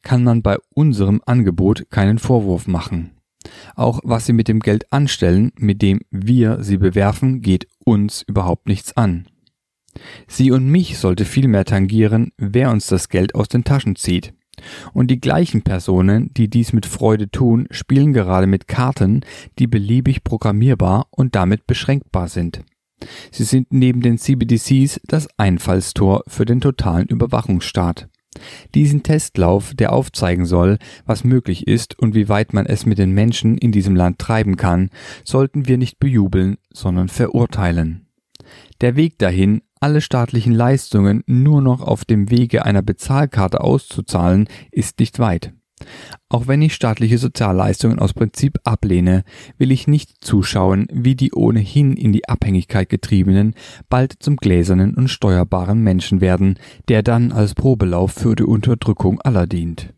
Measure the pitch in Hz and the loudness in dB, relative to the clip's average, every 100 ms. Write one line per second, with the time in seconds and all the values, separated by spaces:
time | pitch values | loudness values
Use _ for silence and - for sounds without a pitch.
0 | - 127 120 117 104 98 _ - 151 110 | 0 0 2 2 0 -2 _ 0 0 2
1 | 98 101 - 123 101 85 95 107 - - | 0 0 0 0 2 2 0 0 -2 0
2 | 98 113 - 123 101 87 - 87 - 87 | 0 0 0 0 0 -4 -2 -6 -4 -8
3 | 82 _ _ _ - - - - 123 113 | -10 _ _ _ -20 -20 -20 -4 -2 -2
4 | - 113 117 117 110 110 107 104 - 139 | -4 -4 0 0 2 0 0 -2 -2 -2
5 | 143 - 90 92 117 - 107 101 101 98 | -2 0 2 2 2 0 -2 0 0 0
6 | - 95 101 123 110 110 104 98 98 95 | -4 -8 0 2 2 0 -2 0 2 2
7 | 98 110 131 131 110 90 - _ - 107 | 0 0 -2 -2 0 0 -2 _ 0 2
8 | 104 - - 101 90 85 - 98 - - | 0 -4 -6 -4 -2 -4 -4 -4 -4 -2
9 | 107 85 87 _ _ _ _ _ _ - | -2 -2 -8 _ _ _ _ _ _ -20
10 | - - - - 131 131 131 165 180 - | -20 -20 -20 0 2 4 4 2 0 -2
11 | 95 90 101 - 135 101 95 101 98 110 | -2 0 -2 0 2 2 2 0 2 2
12 | 107 110 117 - 101 113 131 110 - 90 | 2 2 -2 -4 -4 0 0 0 0 -4
13 | - 95 92 - 104 120 - 139 110 95 | -2 -2 -2 -2 -2 -2 0 -2 -2 -4
14 | - 90 - - _ - - - - - | -2 -4 -4 -12 _ -20 -20 -20 -8 -2
15 | 127 127 131 156 175 110 - 95 - 92 | 0 0 0 0 0 0 -2 -4 0 2
16 | 92 104 - - 107 120 113 113 - - | 4 2 0 -2 0 0 0 -2 -4 -2
17 | 113 110 101 - 123 113 - - - 135 | 0 0 -2 -2 0 0 -2 -10 -2 2
18 | 147 127 92 92 95 95 - - 127 139 | 2 2 0 0 2 0 -2 -4 -2 0
19 | 95 113 - - - - 123 117 101 120 | 0 0 -4 -20 -20 -4 -2 0 0 0
20 | 131 135 - 113 113 104 123 120 92 98 | 0 -2 -4 -4 -2 2 2 2 2 0
21 | - - 131 101 90 113 - - - 139 | -2 -2 -2 2 0 0 -2 -4 -2 -4
22 | - 95 87 - 85 - - _ _ _ | -2 -6 -4 -4 -6 -8 -18 _ _ _
23 | - - - - 107 131 127 131 127 123 | -20 -20 -20 -8 0 0 2 2 2 2
24 | 120 117 - 135 117 117 - 135 139 - | 0 0 0 0 2 0 2 2 2 -2
25 | - 160 147 - 101 87 - 92 - - | -4 -4 -4 -2 0 0 0 -2 -2 -2
26 | 98 98 - - 110 120 139 131 - 85 | 0 0 -2 -4 0 2 0 -2 -2 -2
27 | - 117 117 120 - 92 - - 87 85 | -2 -2 -2 -2 -2 -4 -2 -2 -2 -4
28 | - _ _ - - - - - 147 147 | -12 _ _ -20 -20 -20 -4 0 2 0
29 | - 156 - - 85 98 101 135 113 123 | 0 -2 -2 0 2 2 -2 -2 0 0
30 | 135 - 90 90 87 90 87 107 - - | -2 -4 -2 0 0 2 2 0 -4 -20
31 | - 110 123 127 - 90 - 117 - - | -6 -2 2 0 0 -6 0 -2 -2 -6
32 | 113 107 101 104 110 101 - 104 - 101 | -2 0 0 0 0 -2 -2 -2 -2 0
33 | 92 95 113 117 110 120 120 101 98 92 | 0 2 0 0 0 0 0 0 2 2
34 | 90 87 - 113 104 90 90 87 95 - | 2 -2 -4 -2 0 0 0 0 -2 -6
35 | - - - 135 135 151 127 123 127 - | -20 -20 -4 -2 0 -2 -2 0 -2 -2
36 | 139 123 95 95 92 104 _ - 95 90 | 0 2 2 0 0 -4 _ -8 -4 -2
37 | 92 - 120 - 117 110 90 85 80 85 | -2 -2 -2 0 -2 -2 -2 0 -2 -6
38 | _ _ _ _ - - - _ 123 127 | _ _ _ _ -20 -20 -20 _ -2 2
39 | 165 _ 95 90 95 110 _ _ 143 151 | 0 _ -2 2 2 2 _ _ 0 0
40 | - 131 117 123 113 113 120 135 - 104 | 0 -2 -2 -2 0 2 2 0 0 0
41 | 98 104 - 123 139 147 135 123 - - | 2 0 0 2 4 4 2 0 -2 -4
42 | - 110 101 120 117 117 - 101 98 95 | 0 0 2 2 2 0 2 0 0 -6
43 | - 135 143 - 92 - - 135 - - | -2 0 0 0 0 0 0 -2 -2 -10
44 | - 90 87 92 107 - - - 107 - | -4 -2 2 2 0 -6 -10 -6 -6 -2
45 | 117 - 117 87 - - _ _ - - | -4 0 -2 -2 -6 -18 _ _ -20 -20
46 | - - _ 120 123 139 156 - 120 107 | -20 -20 _ -4 0 2 2 0 -2 0
47 | 110 117 123 - 107 92 98 101 113 113 | 0 0 0 -2 0 0 0 0 0 0
48 | 101 - 107 - 135 - - 110 104 87 | -2 0 -4 -2 -2 -2 -4 -2 0 2
49 | 90 92 - - - - 131 131 - 147 | 2 2 -2 -14 -20 -2 0 0 2 0
50 | - _ - 107 95 101 92 95 104 - | -2 _ -2 0 0 0 2 2 -2 -2
51 | 120 127 131 - 113 113 101 143 143 131 | 0 0 0 0 2 2 0 2 2 2
52 | 120 104 - - 104 95 - - 92 95 | 0 0 0 -4 0 -2 -2 -4 -2 -4
53 | - 101 95 98 104 - - - - 123 | 0 0 4 2 2 -2 -16 -20 -2 0
54 | 131 - - 143 107 90 87 92 98 104 | 0 -4 -4 -2 2 2 2 2 2 0
55 | 131 - 104 92 90 92 90 107 107 92 | -2 0 0 2 2 -2 0 0 2 0
56 | - 95 92 90 98 95 - - - 110 | 0 0 2 2 0 -2 -8 -18 0 0
57 | 104 117 117 110 104 - 135 123 95 87 | 2 0 0 0 0 0 0 0 0 0
58 | 95 - 117 110 104 110 113 117 - 101 | -2 -2 -2 0 0 0 0 0 -2 0
59 | 92 104 139 107 87 92 85 80 - | 0 0 -2 0 0 -2 -6 -8 -14